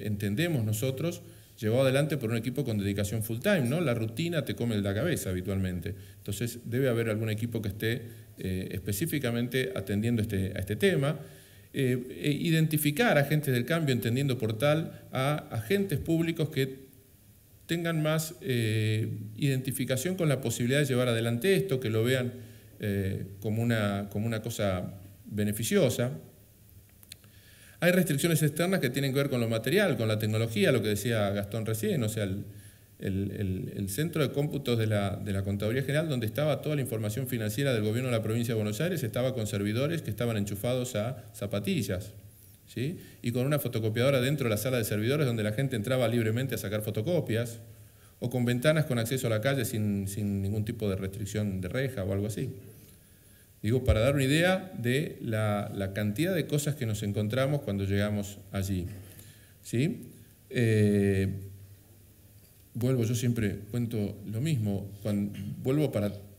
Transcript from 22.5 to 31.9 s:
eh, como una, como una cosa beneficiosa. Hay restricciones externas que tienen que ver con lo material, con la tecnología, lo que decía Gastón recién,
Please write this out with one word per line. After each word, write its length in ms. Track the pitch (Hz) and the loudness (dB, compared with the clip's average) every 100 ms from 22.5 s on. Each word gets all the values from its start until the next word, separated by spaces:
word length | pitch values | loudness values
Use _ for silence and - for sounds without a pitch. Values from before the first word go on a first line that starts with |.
| - - - | -20 -20 -6
eh, 400 | 104 98 98 101 95 101 | -2 0 0 -2 -6 -6
como 220 | 110 107 | -2 0
una, 460 | 117 113 101 98 101 | 2 2 2 0 -4
como 160 | 104 113 | -4 -2
una 160 | 110 | -4
cosa 540 | 113 113 101 92 90 - - - | -4 -2 0 0 -4 -10 -16 -20
beneficiosa. 840 | - 104 104 104 - 202 120 - 120 151 - - - - - - - - - - - - - - - - | -8 -2 0 0 2 4 4 2 -2 -4 -12 -20 -20 -20 -20 -20 -20 -20 -20 -20 -20 -20 -20 -20 -20 0
Hay 120 | 170 | 4
restricciones 500 | 185 180 139 170 160 | 4 4 2 2 4
externas 380 | 151 151 175 185 | 2 2 0 2
que 100 | 131 | 2
tienen 220 | 135 135 | 0 0
que 60 | 135 | 2
ver 120 | 139 | 2
con 100 | 123 | 2
lo 80 | 113 | 2
material, 480 | 113 123 185 190 127 | 0 2 4 4 2
con 120 | 110 | 2
la 100 | 107 | 2
tecnología, 540 | 110 110 113 202 180 | 0 0 0 2 4
lo 100 | 120 | 4
que 60 | 107 | 2
decía 420 | 101 120 110 101 | 0 0 2 2
Gastón 340 | 101 98 117 | 0 -2 -4
recién, 380 | 107 110 214 | -2 0 0